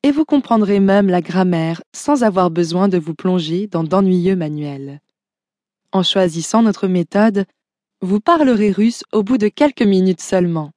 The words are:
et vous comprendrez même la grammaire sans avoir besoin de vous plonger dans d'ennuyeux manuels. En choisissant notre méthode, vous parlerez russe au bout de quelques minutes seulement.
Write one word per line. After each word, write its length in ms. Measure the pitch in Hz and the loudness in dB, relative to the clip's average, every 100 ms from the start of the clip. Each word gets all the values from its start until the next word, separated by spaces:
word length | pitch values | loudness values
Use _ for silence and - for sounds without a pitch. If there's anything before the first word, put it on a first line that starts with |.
et 80 | 294 | 0
vous 160 | 285 311 | 0 0
comprendrez 520 | 294 - 226 202 202 | 0 2 0 2 2
même 300 | 196 196 196 | 4 4 2
la 140 | 180 | 0
grammaire 580 | 165 175 185 175 160 170 - - | -2 0 0 0 -2 -4 -10 -12
sans 280 | - 285 | -2 0
avoir 260 | 226 185 180 | 0 2 0
besoin 380 | 165 170 175 196 | 0 -2 0 0
de 100 | 180 | 0
vous 160 | 156 | -4
plonger 540 | 156 185 185 156 170 208 | -6 -2 -2 -2 -4 -4
dans 160 | 170 | -4
d'ennuyeux 520 | 160 185 196 185 175 190 | -2 0 2 2 0 -2
manuels. 640 | 156 151 147 139 139 143 _ _ _ _ _ _ _ _ _ | -4 -6 -8 -10 -14 -16 _ _ _ _ _ _ _ _ _
En 100 | 190 | -2
choisissant 580 | 180 196 185 160 160 220 | 0 0 0 -2 -2 2
notre 280 | 226 196 196 | 2 0 -2
méthode, 580 | 180 170 196 220 202 190 _ _ _ _ _ | -2 0 0 0 0 -6 _ _ _ _ _
vous 180 | 180 208 | -4 -2
parlerez 500 | 269 339 285 226 208 | 0 2 2 2 0
russe 320 | 196 220 233 - | 2 0 -2 -4
au 100 | 214 | -4
bout 160 | 202 254 | 0 0
de 100 | 208 | -2
quelques 320 | - 294 - | 2 0 2
minutes 400 | 208 190 185 180 | 2 4 2 0
seulement. 520 | - 190 180 165 151 | -2 0 0 -2 -8